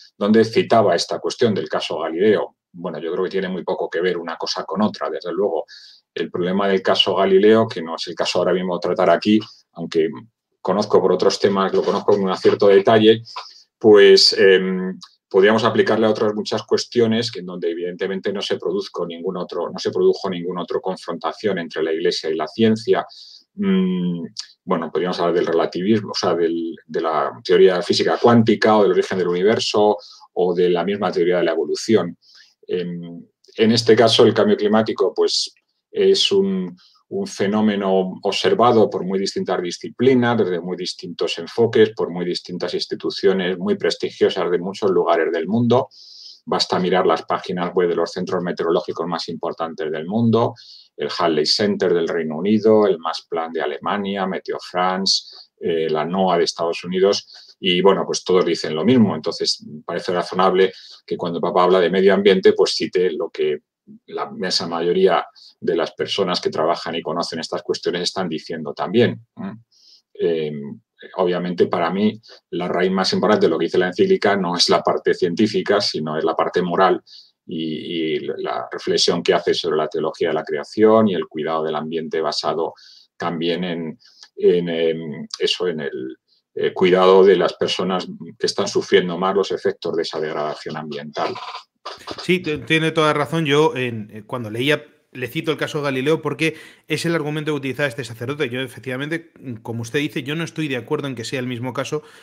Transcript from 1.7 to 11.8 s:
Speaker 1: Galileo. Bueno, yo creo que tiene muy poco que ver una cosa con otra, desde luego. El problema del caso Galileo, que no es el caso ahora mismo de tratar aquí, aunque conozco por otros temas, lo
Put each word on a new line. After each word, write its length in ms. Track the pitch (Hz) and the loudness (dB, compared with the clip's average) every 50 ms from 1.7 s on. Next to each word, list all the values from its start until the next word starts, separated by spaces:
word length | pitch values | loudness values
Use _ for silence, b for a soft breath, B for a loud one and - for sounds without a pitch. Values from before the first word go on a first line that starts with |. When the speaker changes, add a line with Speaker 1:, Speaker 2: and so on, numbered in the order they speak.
| - 90 - - 92 78 | -6 -6 -4 -4 -6 -6
Speaker 1:
Galileo. 580 | 80 80 80 82 98 110 104 87 73 - _ _ _ _ _ | -6 -6 -2 2 4 4 4 2 0 -4 _ _ _ _ _
Bueno, 240 | 87 85 92 76 73 | -10 -10 -10 -8 -8
yo 140 | 82 82 87 | -6 -6 -4
creo 120 | 92 92 | -2 -4
que 60 | 87 | -2
tiene 200 | 87 95 92 92 | -2 -4 -4 -4
muy 120 | 92 87 78 | -6 -6 -4
poco 280 | - 90 - 87 82 | -4 -4 -4 -4 -4
que 100 | - 82 | -2 0
ver 160 | 87 92 87 | 0 0 0
una 200 | 85 82 82 80 | -2 -4 -8 -8
cosa 280 | - 85 - - 92 85 | -8 -6 -6 -6 -8 -6
con 160 | - 82 95 | -6 -2 -2
otra, 300 | 107 107 - - 73 73 | -2 -2 -2 -4 -6 -6
desde 200 | 78 78 - 87 | -6 -6 -8 -6
luego. 360 | 85 87 101 98 82 78 73 B B B B B B B B _ _ | -4 -2 -2 0 0 -4 -6 B B B B B B B B _ _
El 160 | - 82 78 | -8 -8 -6
problema 360 | - 87 87 90 92 101 101 | -4 -4 -4 -2 0 0 0
del 140 | 98 98 95 | 2 0 0
caso 340 | - - 98 - - 104 92 | 0 0 0 2 2 0 2
Galileo, 540 | 90 98 95 95 95 101 104 110 113 113 113 | 0 2 4 4 6 6 6 6 6 4 0
que 140 | - 87 82 | -2 -8 -8
no 140 | 80 82 | -8 -8
es 120 | - - 90 | -8 -8 -10
el 60 | 82 | -6
caso 240 | - - - - 92 | -6 -4 -2 0 0
ahora 160 | 90 90 90 | 0 0 0
mismo 220 | 92 92 92 87 | 0 -2 -4 -4
de 40 | 85 | -4
tratar 300 | - 90 90 90 92 85 | -2 -4 0 2 4 4
aquí, 280 | 85 82 - 107 107 110 110 B B B B _ _ | 4 4 4 2 2 2 2 B B B B _ _
aunque 340 | - 85 82 - 82 78 80 76 - 113 117 _ _ _ _ _ _ _ | -12 -12 -2 0 0 0 0 -2 -8 -16 _ _ _ _ _ _ _ _
conozco 360 | - 92 - 110 - - 87 | -2 0 0 0 4 4 4
por 140 | 80 180 185 | 4 4 2
otros 260 | 180 - 98 - - | 4 2 2 2 2
temas, 360 | - 104 98 98 95 92 92 | 0 2 2 2 0 2 0
lo 80 | 95 | 0